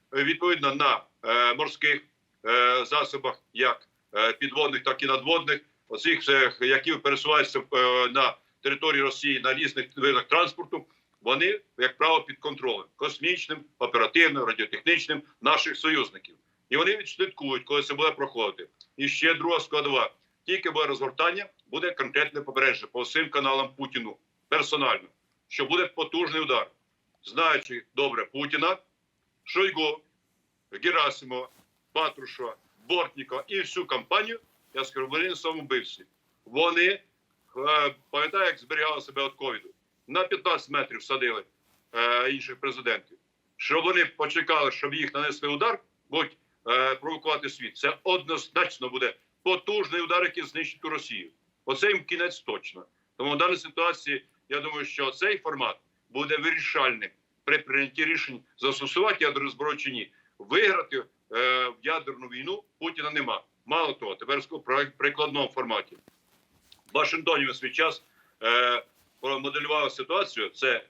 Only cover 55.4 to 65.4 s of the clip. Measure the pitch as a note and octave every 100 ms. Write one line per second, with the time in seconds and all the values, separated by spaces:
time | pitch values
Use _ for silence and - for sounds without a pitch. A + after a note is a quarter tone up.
55.4 | D#3+ C3+ A#2 - _ _ _ B2+ C#3+ D3+
56.4 | D#3+ E3 - D#3 C3 A2 G2 - _ _
57.4 | - D3+ - C3+ C#3 D#3 D#3 E3 - A#2+
58.4 | - - C3+ C3 C#3 F3 G#3 - D3+ C#3
59.4 | C#3 B2 D3 D3 C#3 B2 G2 _ _ -
60.4 | G#2 E3 G#3 F3+ - C3+ A2 _ _ A2+
61.4 | B2+ B2+ B2 A2 C#3+ D#3+ D3+ B2 B2+ B2
62.4 | C#3+ G3+ - _ E3 D#3+ D3+ D3+ B2+ G2
63.4 | - _ - D#3+ D3+ C3+ G#2 F#2 A#2 C#3
64.4 | - D#3 - C3+ C#3+ - C#3 C#3+ D3+ C#3+